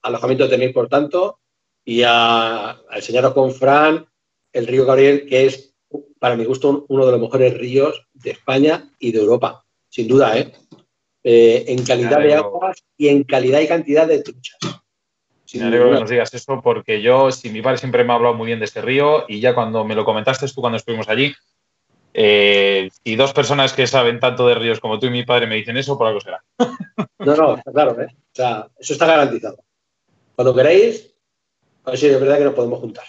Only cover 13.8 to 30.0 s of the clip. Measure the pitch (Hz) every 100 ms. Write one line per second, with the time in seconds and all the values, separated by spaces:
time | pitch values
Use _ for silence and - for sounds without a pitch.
13.8 | 160 147 160 151 143 127 - _ - -
14.8 | _ _ _ _ _ _ _ 120 113 120
15.8 | 123 131 110 120 110 123 - 131 120 110
16.8 | 101 107 110 127 135 127 120 110 113 127
17.8 | 131 123 120 120 120 113 113 117 107 -
18.8 | 107 135 147 151 - 104 123 123 110 110
19.8 | 107 110 110 107 107 131 139 139 120 113
20.8 | - 113 107 110 143 143 _ _ _ _
21.8 | _ _ _ - 107 104 101 101 98 98
22.8 | 95 _ - 110 135 147 135 143 135 -
23.8 | 123 139 120 117 127 123 123 117 117 110
24.8 | 113 110 127 123 117 123 113 110 107 120
25.8 | 139 135 113 104 - 90 _ _ 247 247
26.8 | 175 - 180 _ 143 151 156 131 - 123
27.8 | 143 117 127 _ _ - 123 110 110 _
28.8 | - 143 160 160 135 120 110 - _ _
29.8 | _ _